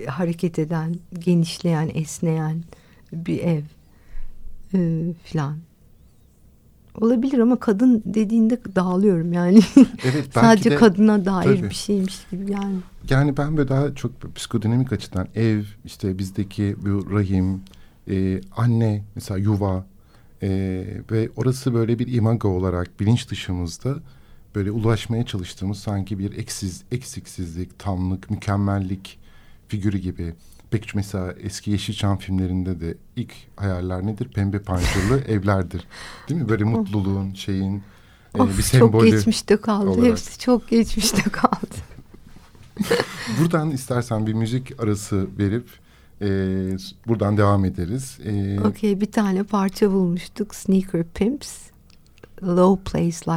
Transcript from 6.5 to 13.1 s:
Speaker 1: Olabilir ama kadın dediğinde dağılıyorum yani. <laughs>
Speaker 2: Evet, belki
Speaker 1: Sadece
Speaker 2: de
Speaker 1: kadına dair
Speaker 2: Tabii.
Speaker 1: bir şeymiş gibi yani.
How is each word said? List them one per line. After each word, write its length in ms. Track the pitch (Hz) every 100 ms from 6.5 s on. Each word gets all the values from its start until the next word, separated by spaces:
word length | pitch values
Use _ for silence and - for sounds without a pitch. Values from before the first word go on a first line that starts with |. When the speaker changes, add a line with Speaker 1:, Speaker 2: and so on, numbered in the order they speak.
| _ _ _ _ -
Speaker 1:
Olabilir 380 | 220 240 269 269
ama 220 | 226 240
kadın 420 | - 196 254 226 190
dediğinde 540 | 214 208 226 220 240 - 185
dağılıyorum 560 | 180 180 208 170 170
yani. 280 | 175 175 208 180
<laughs> 80 | 277
Speaker 2:
Evet, 380 | - - 131
belki 180 | 147 131
Speaker 1:
Sadece 380 | - 226 220 233
Speaker 2:
de 40 | 143
Speaker 1:
kadına 480 | 226 185 214 214
dair 320 | 190 190 190 196
Speaker 2:
Tabii. 120 | 190
Speaker 1:
bir 40 |
şeymiş 520 | - - 202 190 - -
gibi 220 | 185 196
yani. 240 | 202 196 185 - - -